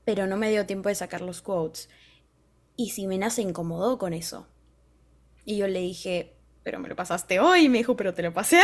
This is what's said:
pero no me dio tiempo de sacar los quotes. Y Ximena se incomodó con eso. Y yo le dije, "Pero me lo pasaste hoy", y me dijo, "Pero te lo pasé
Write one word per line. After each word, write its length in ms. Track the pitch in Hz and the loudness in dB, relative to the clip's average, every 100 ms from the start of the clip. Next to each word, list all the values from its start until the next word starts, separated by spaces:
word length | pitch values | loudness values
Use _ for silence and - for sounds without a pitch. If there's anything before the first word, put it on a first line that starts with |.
pero 220 | - 202 190 | -4 -2 0
no 100 | 190 | 0
me 120 | 220 | 0
dio 140 | 214 196 | 0 0
tiempo 220 | 196 196 | -2 -2
de 60 | |
sacar 260 | 202 180 180 | -2 -4 -8
los 200 | 180 170 | -10 -10
quotes. 460 | - 180 160 - - - - _ _ _ _ _ _ - | -4 -2 -4 -6 -18 -20 -20 _ _ _ _ _ _ -8
Y 140 | 214 | -6
Ximena 380 | - 190 190 214 | -4 -4 -2 -2
se 120 | 233 | -2
incomodó 560 | 202 170 170 170 208 254 | -4 -4 -6 -2 -2 -2
con 140 | 185 | -4
eso. 340 | 165 165 - - _ _ _ _ _ _ _ _ _ | -6 -8 -12 -16 _ _ _ _ _ _ _ _ _
Y 120 | - 208 | -6 -2
yo 80 | 196 | -2
le 140 | 185 | -2
dije, 560 | 180 175 185 180 170 _ _ _ | -4 -6 -6 -6 -6 _ _ _
"Pero 160 | - - | -10 -10
me 100 | 175 | -8
lo 80 | - | -8
pasaste 440 | 180 175 - 185 | -6 -4 0 4
hoy", 240 | 311 359 | 6 8
y 40 | 294 | 6
me 80 | 240 | 4
dijo, 180 | 233 247 | 2 0
"Pero 160 | 196 | -2
te 80 | 175 | -2
lo 100 | 170 | -4
pasé 260 | 170 214 349 | -2 6 8